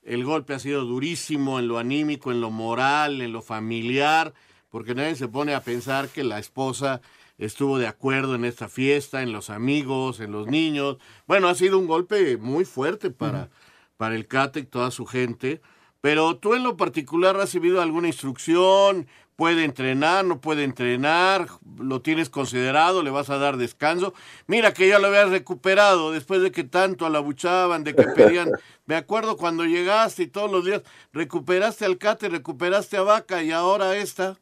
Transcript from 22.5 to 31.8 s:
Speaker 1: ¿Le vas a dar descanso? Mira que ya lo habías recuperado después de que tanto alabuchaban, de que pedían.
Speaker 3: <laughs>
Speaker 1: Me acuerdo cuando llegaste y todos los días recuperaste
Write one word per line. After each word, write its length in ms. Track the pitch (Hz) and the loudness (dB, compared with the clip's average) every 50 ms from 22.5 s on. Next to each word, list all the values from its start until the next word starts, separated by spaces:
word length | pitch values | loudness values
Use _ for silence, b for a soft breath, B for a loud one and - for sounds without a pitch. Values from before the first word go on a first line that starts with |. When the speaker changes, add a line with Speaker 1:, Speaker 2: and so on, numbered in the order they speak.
| 120 123 127 131 135 151 160 180 190 185 | -2 -2 0 2 4 4 4 4 4 2
Speaker 1:
¿Le 80 | 160 139 | 0 0
vas 180 | 135 143 143 135 | -2 -4 -2 -2
a 80 | 143 139 | -2 0
dar 180 | 139 143 135 127 | 0 0 0 0
descanso? 540 | 123 120 - _ 147 151 165 180 185 196 B B B B B B B | -4 -4 -4 _ 0 0 0 0 -2 -4 B B B B B B B
Mira 260 | - 185 233 226 202 - | -2 0 4 4 4 4
que 140 | - 185 190 | 6 4 6
ya 100 | 202 202 | 8 6
lo 80 | 196 202 | 6 6
habías 220 | 202 202 202 190 | 6 6 6 4
recuperado 840 | 185 185 139 - 180 - - 190 190 196 208 202 190 175 160 156 | 2 0 -2 -4 -10 -4 0 4 6 6 8 8 6 6 4 0
después 300 | 160 156 131 - 190 185 | -2 -4 -4 0 0 2
de 100 | 185 190 | 2 2
que 120 | - - 156 | 0 -4 -8
tanto 420 | 127 - 180 190 190 190 180 170 | -2 2 2 2 2 0 -2 -2
alabuchaban, 760 | 160 156 151 143 147 143 - - 175 180 185 180 175 170 160 147 | 0 0 0 -2 -2 -6 -4 -2 0 2 2 2 2 0 -2 -2
de 100 | 151 151 | 0 4
que 100 | - - - | 4 4 4
pedían. 420 | - - - - - 175 175 160 - - - - | 8 8 8 8 8 4 0 0 -2 -4 -6 -18
Speaker 3:
<laughs> 180 | - _ _ | -20 _ _
Speaker 1:
Me 80 | - 151 | -2 -2
acuerdo 400 | 165 156 - 202 226 214 220 214 - | -2 -2 0 -2 -2 0 -2 -4 -2
cuando 260 | 175 170 165 165 170 | -2 -2 -2 0 0
llegaste 600 | 165 165 175 180 185 202 214 226 214 - - 175 | 0 0 0 2 2 4 4 2 2 0 -4 -6
y 20 | |
todos 240 | 147 - 202 208 208 | -6 -4 -4 -4 0
los 140 | 196 185 175 | 0 0 0
días 160 | 185 202 196 B B B B B B | 0 -2 -4 B B B B B B
recuperaste 720 | _ 147 160 143 - 170 139 143 180 180 202 226 214 - | _ -8 -6 -4 -6 -6 -2 0 0 2 2 0 -2 -2